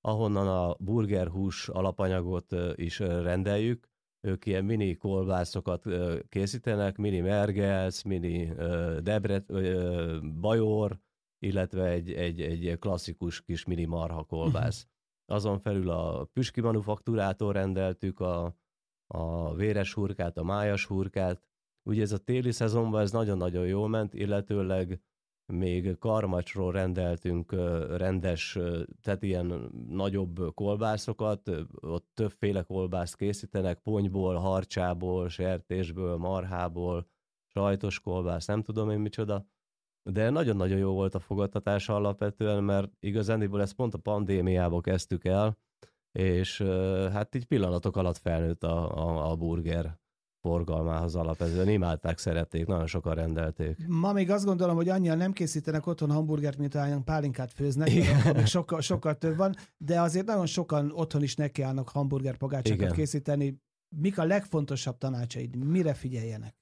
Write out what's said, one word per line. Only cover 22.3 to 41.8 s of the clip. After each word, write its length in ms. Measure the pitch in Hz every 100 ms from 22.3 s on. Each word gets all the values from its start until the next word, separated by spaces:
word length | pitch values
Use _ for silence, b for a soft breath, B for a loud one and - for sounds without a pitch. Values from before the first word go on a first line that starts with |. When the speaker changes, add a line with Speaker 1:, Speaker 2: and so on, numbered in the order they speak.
| 123 123
Speaker 1:
szezonban 480 | 113 113 113 113 107
ez 100 | 104
nagyon-nagyon 540 | 113 107 95 90 87 90
jól 220 | 98 107
ment, 260 | 110 104
illetőleg 840 | - 101 101 101 104 95 92 90 90 _ _ _ _ _
még 460 | 87 92 90 92 90
Karmacsról 720 | 113 110 101 90 87 101 92
rendeltünk, 800 | 92 92 92 90 87 90 87 82
ö, 440 | 92 87 85 76 87
rendes, 600 | 92 95 92 85 - 101
ö, 260 | 87 85 - -
tehát 200 | - 95
ilyen 480 | 98 92 87 85 58 60 58
nagyobb 680 | 87 98 98 92 85 85
kolbászokat, 960 | - 101 104 110 107 - 107 107 101 -
ö, 120 | 82 82 -
ott 300 | 78 85 _
többféle 480 | - 107 - 101 98
kolbászt 540 | 87 95 92 92 87 -
készítenek, 640 | 101 101 - 101 92 87
ponyból, 560 | - 107 98 98 92
harcsából, 960 | 87 95 95 92 - 90 87 90 90 87
sertésből, 880 | - 92 90 - 92 90 82 90 85
marhából, 920 | 90 95 92 90 90 85 87 87 87 _ _ _ _
sajtos 540 | - 101 98 101 -
kolbász, 460 | - 92 87 87 85
nem 160 | 104
tudom 280 | 107 110 107
én 80 | 104
micsoda. 460 | 107 - 107 101 98 _ _ _ _ _ -
De 200 | 98 110
nagyon-nagyon 480 | 151 143 101 92 95
jó 140 | 98
volt 220 | 95 95
a 40 | 95
fogadtatása 760 | - 101 98 104 101 101